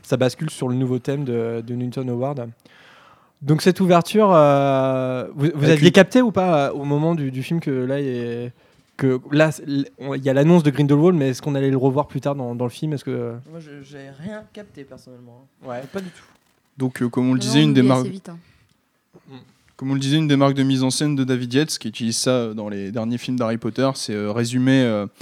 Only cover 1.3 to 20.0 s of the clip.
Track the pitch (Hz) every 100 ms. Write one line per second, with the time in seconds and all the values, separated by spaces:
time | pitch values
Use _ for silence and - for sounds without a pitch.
1.3 | 117 113 117 117 123 123 127 127 120 131
2.3 | 143 117 - _ _ - - _ _ _
3.3 | _ 139 156 190 180 180 175 165 214 208
4.3 | 170 147 139 139 135 135 131 127 127 104
5.3 | - 147 151 151 156 165 196 180 254 247
6.3 | 190 185 156 139 143 143 147 160 170 139
7.3 | 127 127 165 160 131 127 139 139 123 120
8.3 | 120 123 - _ _ _ - 135 127 -
9.3 | 147 156 147 151 139 135 - 139 139 135
10.3 | 131 151 175 147 139 143 143 175 175 135
11.3 | 123 151 139 135 135 135 135 143 139 143
12.3 | 143 120 120 123 - 156 143 - 127 120
13.3 | 117 139 165 151 143 139 143 139 139 180
14.3 | 214 214 208 202 - 135 127 - 123 123
15.3 | 120 135 _ 139 123 127 196 185 - _
16.3 | _ _ _ _ - 131 - 123 127 127
17.3 | 131 123 139 151 135 127 127 131 190 -
18.3 | 170 _ _ _ _ _ _ _ _ _
19.3 | 131 - _ _ - 131 135